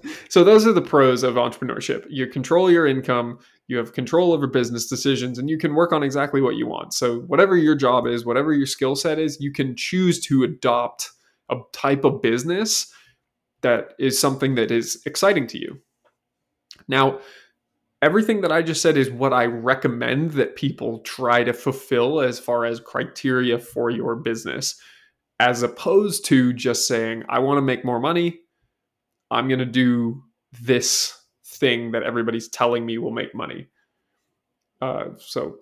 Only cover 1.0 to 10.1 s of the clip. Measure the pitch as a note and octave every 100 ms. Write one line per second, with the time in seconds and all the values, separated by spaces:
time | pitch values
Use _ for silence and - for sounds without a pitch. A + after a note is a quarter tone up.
1 | C3 B2 B2+ A#2+ A#2+ A#2 B2+ - - -
2 | - C#3 C3 C#3 C3 E3+ F#3 E3+ D#3 C3+
3 | B2+ B2 A#2+ C3 _ _ - B2 A#2 -
4 | B2 D#3+ F3+ E3 C3+ B2+ A#2+ A#2 - B2
5 | C#3 C3 B2 B2 C#3 D#3 E3 D3 E3+ D#3+
6 | C#3+ C#3 C#3+ C#3 C3 A2 A#2+ - - -
7 | B2+ A#2+ - C#3 F#3+ F3+ D#3 D3+ C3 B2
8 | A#2+ A#2+ A#2 A#2+ D3+ D3 C#3 - C3 C#3+
9 | E3 D#3 D#3+ C#3+ C#3+ C#3 C#3 A#2+ - F#3
10 | F3+